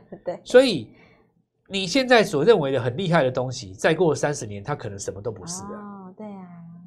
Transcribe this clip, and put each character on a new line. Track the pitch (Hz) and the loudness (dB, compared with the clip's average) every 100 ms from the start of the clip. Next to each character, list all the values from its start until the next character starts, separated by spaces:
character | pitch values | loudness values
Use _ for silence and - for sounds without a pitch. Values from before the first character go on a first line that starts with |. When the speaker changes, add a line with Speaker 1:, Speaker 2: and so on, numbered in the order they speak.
Speaker 1:
<laughs> | - - | -14 -12
对。 | - 165 | -10 -10
Speaker 2:
所 | - 247 | 4 6
以 | 262 156 107 - _ _ _ _ _ _ - | 6 0 -6 -18 _ _ _ _ _ _ -8
你 | 190 185 | -6 0
现 | 269 247 | 0 6
在 | 240 | 6
所 | 196 143 190 | 6 2 4
认 | 208 | 4
为 | 139 | 4
的 | 131 | 0
很 | 120 127 | -2 -2
厉 | 185 | 2
害 | 165 | 2
的 | 127 | 2
东 | 127 127 | 0 -4
西， | 123 95 | -6 -12
再 | 92 180 | 0 2
过 | 165 170 127 | 4 2 2
三 | 147 | -2
十 | 147 110 | -2 -8
年， | 101 | -8
它 | 104 | -6
可 | 147 107 | -6 -8
能 | 98 | -10
什 | - | -10
么 | 92 | -8
都 | 113 | -10
不 | 104 170 | -10 -12
是 | 185 | -12
了。 | 202 208 | -12 -14
Speaker 1:
哦， | 202 196 185 190 | -14 -16 -18 -16
对 | 214 | -16
啊。 | 196 180 170 170 170 | -16 -18 -18 -20 -20